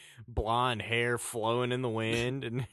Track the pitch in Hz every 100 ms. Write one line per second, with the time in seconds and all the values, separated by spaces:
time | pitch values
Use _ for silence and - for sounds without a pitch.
0 | - - 117 120 110 120 127 113 98 117
1 | 120 120 - 120 107 120 123 123 127 113
2 | 110 117 120 135 120 120 120